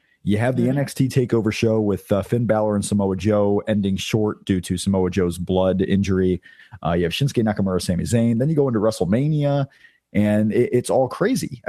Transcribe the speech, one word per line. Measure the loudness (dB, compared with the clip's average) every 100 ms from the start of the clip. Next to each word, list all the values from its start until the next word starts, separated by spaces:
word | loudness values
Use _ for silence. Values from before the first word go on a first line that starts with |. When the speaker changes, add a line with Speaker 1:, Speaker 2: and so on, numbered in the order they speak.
| _ _
Speaker 1:
You | -2 0
have | 0 0
the |
Speaker 2:
Mm-hmm. | 0
Speaker 1:
N | -2
X | -4
T | -2 0
TakeOver | 0 0 0 0
show | 0 0 2
with, | 0 -2 -2
uh, | -2
Finn | 0 -2 2
Balor | 2 2
and | 0
Samoa | 0 0 0 0
Joe | 2 2 4 2 0
ending | 0 0 -2
short | -2 0 0 -2
due | -2 -2
to | -2 -4
Samoa | 0 0 0
Joe's | 0 -2 -2
blood | -2 2 2 2
injury. | 0 0 0 2 2 0 -6 -20 -20 -8
Uh, | -4
you | 0
have | -2
Shinsuke | -2 -2 0
Nakamura, | -2 0 -2 -2
Sami | -2 -4
Zayn. | -2 0 0 0
Then | 0
you | 0
go | 0
into | 0
WrestleMania, | 0 0 0 0 0 0 0 -2 -4 _ -20 _ _
and | 0 2 2 2
it, | 2 0
it's | 0 0
all | 0 0
crazy. | 0 -2 -2 -4 -8